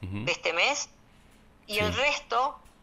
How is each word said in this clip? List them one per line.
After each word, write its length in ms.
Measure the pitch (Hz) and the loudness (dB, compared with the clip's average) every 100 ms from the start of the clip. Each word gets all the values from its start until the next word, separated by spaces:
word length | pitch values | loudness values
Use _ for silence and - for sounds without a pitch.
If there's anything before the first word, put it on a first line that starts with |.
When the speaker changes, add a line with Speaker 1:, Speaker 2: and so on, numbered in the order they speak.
Speaker 1:
Ujú. 220 | 92 101 117 | -8 -4 -4
Speaker 2:
de 60 | |
este 200 | - 170 | -2 0
mes, 360 | 165 220 285 - - _ - - - - - - | 2 2 0 -6 -14 _ -20 -20 -20 -20 -20 -6
y 80 | |
Speaker 1:
Sí. 60 | 208 | 0
Speaker 2:
el 140 | 208 | 0
resto 640 | 233 294 285 - 240 277 - - - | 2 0 0 0 2 2 -2 -20 -20